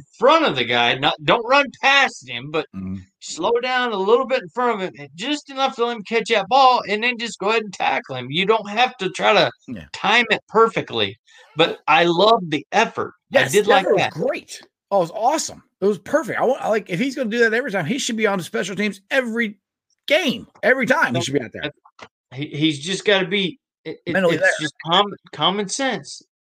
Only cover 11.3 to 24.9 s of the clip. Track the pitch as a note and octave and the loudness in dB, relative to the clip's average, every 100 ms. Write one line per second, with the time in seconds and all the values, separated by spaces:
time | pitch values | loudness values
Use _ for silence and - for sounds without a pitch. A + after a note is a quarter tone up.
11.3 | - - C#3+ E3 - - D#3+ E3+ E3+ G#3 | -20 -8 0 0 0 2 4 4 4 4
12.3 | A#3 E3+ D3 - G3+ A3 - - - _ | 4 2 -6 -2 0 0 -2 -8 -10 _
13.3 | - - F#3+ G#3 F#3+ F#3+ F#3+ A#2+ D3 A#3+ | 0 2 2 4 4 4 2 0 -2 -4
14.3 | E4 - - - _ - G3+ E3+ G3 A#3 | -4 -8 -18 -20 _ -2 0 0 0 0
15.3 | D#4 - - - - G3 F#3+ - D4 A#3+ | 0 -4 -12 -20 -4 -2 -2 -2 -2 -2
16.3 | B2+ E3+ C4+ F3+ A3 - F3 C4+ C#4+ A#3 | -2 0 0 0 -2 -2 -4 -2 -4 -2
17.3 | A#3 A#3 A3 C4+ F#3+ D3+ C4 - A3+ G#3+ | 2 2 2 -2 -4 -2 -4 -4 -2 0
18.3 | G3 D#3 A3+ F#3 F#3 G#3 F#3+ - C4+ B3 | -2 -4 -6 -6 -4 -4 -6 -4 -2 -2
19.3 | A3+ A3 G#3+ _ _ _ _ - D#4 D#4 | -2 -4 -6 _ _ _ _ 0 0 2
20.3 | F#3 - _ G3+ C4 G3+ D4+ - A#2+ A#2 | -2 -6 _ 2 2 2 2 0 0 -2
21.3 | C#3 A2 G2 D3 - _ _ - _ _ | -2 -4 -8 -10 -10 _ _ -20 _ _
22.3 | C3 D3+ D3 D#3+ C#3 D#3+ F#3+ G#3+ G3 F3 | -12 -10 -2 0 0 -4 -4 2 2 2
23.3 | G3+ F3+ - _ _ D#3+ D3+ - F#3 F3 | -2 -4 -6 _ _ -16 -12 -6 0 2
24.3 | D#3+ F#3 D#3 D3+ - D#3+ | 2 0 0 -4 -8 0